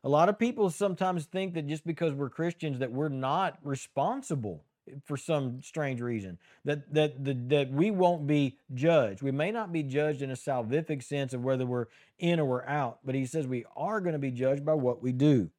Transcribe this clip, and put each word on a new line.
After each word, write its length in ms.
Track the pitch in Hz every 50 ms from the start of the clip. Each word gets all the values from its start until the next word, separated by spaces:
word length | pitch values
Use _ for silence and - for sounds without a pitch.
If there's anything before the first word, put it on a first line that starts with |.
| -
A 40 | 135
lot 200 | 143 151 170 190
of 100 | 202 -
people 320 | 233 240 - 226 208 185
sometimes 540 | 156 - 202 196 170 - 196 185 180 170 143
think 300 | _ - 190 190 190 175
that 120 | 165 151
just 180 | 143 156 151 _
because 300 | 165 160 - 170 160 139
we're 160 | 139 143 127
Christians 480 | - - 165 170 170 _ 165 156 135 123
that 140 | 135 120
we're 160 | 117 131 151 156
not 500 | 139 131 131 131 143 180 190 170 143 - -
responsible 1000 | 143 139 127 - - _ - 143 190 247 277 262 - 160 139 110 104 85 73 _ _ _ _ _ - 135 143
for 140 | _ - 143
some 440 | 131 - - 160 147 135 127 120 127 -
strange 360 | - - 165 147 139 131 120
reason, 380 | 120 120 120 110 98 92 87 - _ _ - _ _
that, 300 | 139 147 147 143 - 143
that, 300 | 156 151 151 131 135 139
that, 240 | 139 139 123 120 123
that 240 | 147 143 139 127
we 180 | 131 143 170 220
won't 340 | 208 185 180 175 175 156 147
be 320 | 139 151 147 143 131 - _ _ -
judged. 480 | 135 123 139 165 170 156 123 104 98 95
We 120 | 139 135
may 180 | 135 139 156 190
not 220 | 220 233 220 180
be 100 | 170 160
judged 400 | 147 135 131 143 151 151 151 131
in 80 | 139 135
a 40 | 131
salvific 680 | - - 151 135 127 117 110 131 156 160 - 156 135
sense 320 | 123 - 147 143 139 127 131
of 80 | 123
whether 240 | 123 131 135 127 127
we're 200 | 123 123 123 117 - _ _ _ _ _ _
in 180 | 170 170 170 165
or 60 | 151
we're 220 | 135 127 123 123
out, 340 | - 143 151 139 120 110 _ _
but 120 | 131 127
he 100 | 135 131
says 220 | 127 - 160 143 127
we 160 | 127 120 110 - -
are 260 | - 151 196 220 214
gonna 200 | 180 175 160 147
be 100 | 139 135
judged 340 | 127 120 127 131 139 143 143
by 100 | 151 156
what 280 | 156 127 127 120 -
we 80 | 120 127
do. 400 | 123 127 139 151 143 120 92 82 _